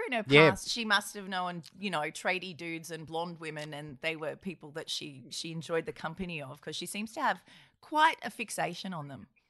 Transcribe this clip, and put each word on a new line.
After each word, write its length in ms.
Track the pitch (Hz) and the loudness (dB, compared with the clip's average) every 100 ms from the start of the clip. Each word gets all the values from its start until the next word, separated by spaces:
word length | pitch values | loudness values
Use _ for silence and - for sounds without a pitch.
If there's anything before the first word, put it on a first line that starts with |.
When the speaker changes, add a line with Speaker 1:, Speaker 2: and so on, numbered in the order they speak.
| 453 | 0
Speaker 1:
in 60 | |
her 120 | 240 202 | -2 8
Speaker 2:
Yeah. 220 | 143 156 | 10 10
Speaker 1:
past, 180 | - - | 8 0
she 160 | 240 | -2
must 300 | 220 202 208 | 2 2 2
have 140 | 208 190 | -8 -4
known, 340 | 185 180 175 - 190 | -2 -2 -4 -10 -8
you 120 | 196 | -2
know, 100 | 160 | 0
tradie 540 | 156 - 196 185 185 147 | -2 -2 -2 0 -4 -8
dudes 340 | 170 165 165 | -6 -6 -6
and 160 | 160 156 | -10 -6
blonde 320 | 160 175 165 | -4 -4 -6
women, 320 | 160 151 151 | -8 -8 -8
and 240 | 147 151 123 | -8 -10 -4
they 140 | 165 160 | -4 -2
were 180 | 151 139 | -4 -6
people 360 | 196 156 156 | -8 -10 -10
that 180 | 156 - | -10 -6
she, 340 | - 151 131 143 | -6 -6 -12 -12
she 220 | - 165 | -8 -6
enjoyed 340 | 165 165 165 160 | -6 -2 0 0
the 60 | |
company 500 | - 160 165 180 160 | -6 -8 -4 -6 -6
of, 180 | 135 143 | -8 -10
'cause 140 | - 151 | -10 -8
she 100 | 180 | -6
seems 260 | 202 220 | -6 -6
to 100 | 320 | 0
have 180 | 247 185 - - - _ | 2 2 -4 -20 -20 _
quite 360 | - 302 320 - | 0 6 6 6
a 80 | 226 | -4
fixation 640 | - 226 - 160 175 196 | -6 -6 -2 -2 -2 -6
on 140 | 170 143 | -6 -6
them. 200 | 127 - _ | -10 -16 _